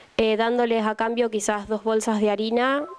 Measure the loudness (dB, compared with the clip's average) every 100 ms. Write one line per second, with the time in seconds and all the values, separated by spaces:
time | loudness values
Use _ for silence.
0 | -8 -2 0 2 2 2 2 2 0 -2
1 | -2 0 0 0 -2 -4 -4 -4 0 0
2 | 0 2 2 0 0 0 2 0 -4